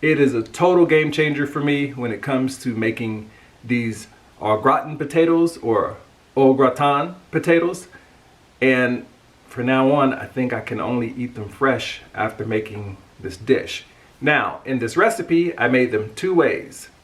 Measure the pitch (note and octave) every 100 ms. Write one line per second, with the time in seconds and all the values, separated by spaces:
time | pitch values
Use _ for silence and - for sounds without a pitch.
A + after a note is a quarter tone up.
0 | D3+ D3+ C#3 A#2+ A2+ - F3 F3+ E3+ D#3
1 | D#3 D3 D3+ D3 C#3 D3+ C#3+ C#3+ C#3+ B2+
2 | A#2+ G#2 - C3+ C3 - C3 A2+ A2 A2+
3 | A2+ G#2+ G#2+ - - _ A#2 A#2+ A2+ G#2
4 | - - _ _ G2+ A2 C3+ C#3+ D3+ D3+
5 | D3 E3 E3 E3+ E3+ E3 B2 A2 - -
6 | - _ _ - C3+ C3 C3 B2 C#3+ C#3+
7 | D#3 - - D#3+ D#3 E3+ E3+ F#3 - -
8 | - _ _ _ _ _ B2+ C3 B2 B2
9 | - - _ _ _ - B2 C3 C3+ C#3+
10 | C3+ - G2+ - B2 A#2+ - G#2+ G2+ B2
11 | A#2 B2+ A#2+ - G#2 - C3+ A#2+ - -
12 | - - G#2+ - G#2+ A2 A2 G2+ G2+ G2
13 | - _ D#2+ E2+ - C3 - - - -
14 | - _ C#3 D3 G2+ - - C3 A#2 C3
15 | G#3+ A3 - E3+ F3 - A#2+ B2+ B2 G#2+
16 | G#2+ - F3+ F3+ C#3 F2 D#2 - - _